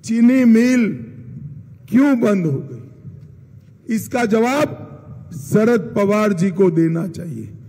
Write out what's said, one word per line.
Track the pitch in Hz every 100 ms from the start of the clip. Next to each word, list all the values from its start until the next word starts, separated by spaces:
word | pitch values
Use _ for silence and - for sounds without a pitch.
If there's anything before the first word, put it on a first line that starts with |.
| -
चीनी | 226 233 262 247
मिल | 226 247 254 208 135 - - - - - - - - -
क्यों | 226 285 262
बंद | 233 202 160
हो | 131 -
गई, | 117 - - - - - - - - - - - 220
इसका | - 247 240
जवाब | 220 233 285 302 - - - - - - -
शरद | - 208 220 240
पवार | - 214 202 208 214
जी | 185 196
को | 175 190
देना | 165 165 165 185
चाहिए। | - 175 117 104 107